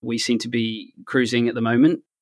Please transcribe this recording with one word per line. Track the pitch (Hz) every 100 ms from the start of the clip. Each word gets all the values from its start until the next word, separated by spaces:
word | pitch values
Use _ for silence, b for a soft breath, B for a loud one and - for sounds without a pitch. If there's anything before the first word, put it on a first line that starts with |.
We | 123 117
seem | - 117
to | 120
be | 120 113 110 - - -
cruising | 135 120 120 120
at |
the | 117
moment, | 113 120 151 175 - _